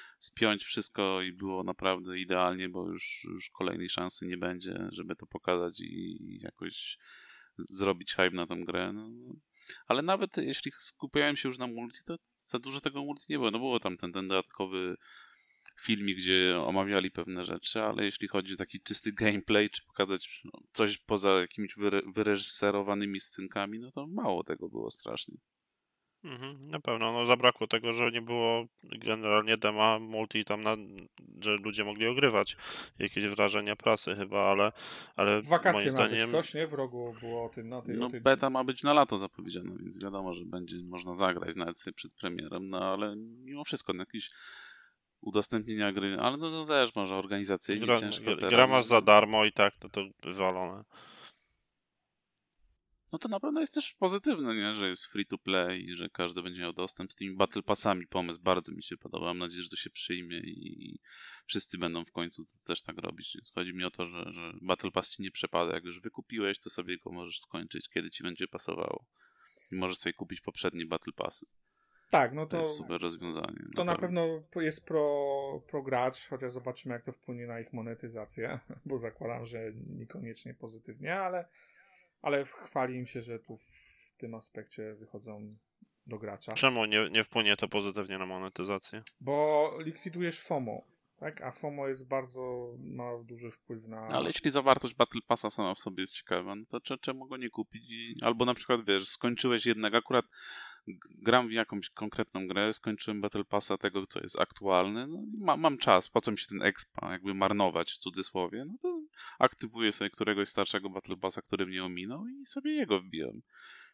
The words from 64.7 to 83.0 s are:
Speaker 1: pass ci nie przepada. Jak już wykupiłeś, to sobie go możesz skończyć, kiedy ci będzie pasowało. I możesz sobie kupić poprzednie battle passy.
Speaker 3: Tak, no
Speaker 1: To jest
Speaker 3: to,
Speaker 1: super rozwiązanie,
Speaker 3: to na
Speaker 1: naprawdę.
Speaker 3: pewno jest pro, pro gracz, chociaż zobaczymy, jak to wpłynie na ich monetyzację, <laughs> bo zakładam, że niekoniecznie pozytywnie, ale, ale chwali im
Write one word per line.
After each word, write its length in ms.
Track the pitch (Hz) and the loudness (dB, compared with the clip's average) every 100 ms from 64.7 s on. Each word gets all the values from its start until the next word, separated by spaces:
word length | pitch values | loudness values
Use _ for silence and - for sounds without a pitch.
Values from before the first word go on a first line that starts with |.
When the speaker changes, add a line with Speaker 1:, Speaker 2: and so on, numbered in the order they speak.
| 92 95 | -2 0
Speaker 1:
pass 200 | 98 - | -2 -2
ci 120 | - | -4
nie 80 | 95 | -8
przepada. 440 | - 92 85 85 | -6 -2 0 2
Jak 100 | 82 | 0
już 160 | 87 87 | -6 -12
wykupiłeś, 580 | 92 - - 113 101 98 | -12 -12 -10 -4 -2 -2
to 120 | - | -6
sobie 280 | - 87 92 | -8 -6 -6
go 140 | - | -8
możesz 280 | 87 85 - | -10 -10 -10
skończyć, 480 | - 82 85 65 - | -10 -10 -10 -10 -6
kiedy 220 | - 85 | -6 -6
ci 120 | - | -8
będzie 260 | 90 87 90 | -8 -6 -8
pasowało. 580 | - - 85 85 - _ _ _ _ - _ - | -8 -6 -6 -4 -6 _ _ _ _ -20 _ -10
I 40 | 92 | -4
możesz 220 | 92 92 | -2 -2
sobie 140 | - | -4
kupić 280 | - 87 90 | -6 -8 -10
poprzednie 460 | - - 92 87 82 | -10 -4 -4 -4 -4
battle 260 | 82 - | -4 -4
passy. 340 | - - - - _ _ _ _ _ _ | -6 -6 -8 -18 _ _ _ _ _ _
Speaker 3:
Tak, 220 | 170 123 | 4 4
no 140 | 143 160 | 0 -6
Speaker 1:
To 120 | 170 | -2
jest 120 | 160 | -2
Speaker 3:
to, 60 | 151 | -4
Speaker 1:
super 240 | - 87 | -4 -4
rozwiązanie, 580 | 87 85 87 80 - - - - | -2 -4 -6 -6 -6 -8 -8 -4
Speaker 3:
to 80 | |
na 80 | 180 | 0
Speaker 1:
naprawdę. 140 | 170 180 | 0 0
Speaker 3:
pewno 560 | 175 165 160 156 175 | 0 0 -2 -8 -4
jest 220 | 160 156 | -2 -4
pro, 800 | - 160 147 143 139 139 139 147 - | -2 2 4 2 0 0 -2 -6 -6
pro 160 | 147 | -6
gracz, 460 | 135 127 127 127 - | 0 2 2 0 -8
chociaż 240 | 127 127 | -8 -6
zobaczymy, 420 | 127 123 123 135 | -6 -8 -8 -6
jak 80 | 120 | -8
to 100 | 123 | -8
wpłynie 340 | - - 120 120 | -12 -10 -10 -8
na 140 | 117 | -10
ich 120 | 113 | -8
monetyzację, 880 | 117 113 117 120 113 107 - 113 127 - | -8 -8 -8 -10 -10 -10 -6 -6 -6 -12
<laughs> 180 | - - | -14 -6
bo 120 | 131 | -6
zakładam, 480 | 113 - 117 120 117 | -6 -8 -8 -6 -8
że 260 | 117 113 113 - | -8 -10 -10 -12
niekoniecznie 680 | - 113 - 117 113 123 | -12 -12 -10 -10 -12 -14
pozytywnie, 640 | 123 113 113 - 113 151 185 | -14 -14 -14 -16 -10 -6 -4
ale, 280 | 190 180 175 _ _ _ _ - _ _ | -2 -4 -6 _ _ _ _ -20 _ _
ale 220 | 147 143 | 0 0
chwali 500 | 135 - - 143 127 | -2 -8 -6 -2 0
im 120 | 127 | -2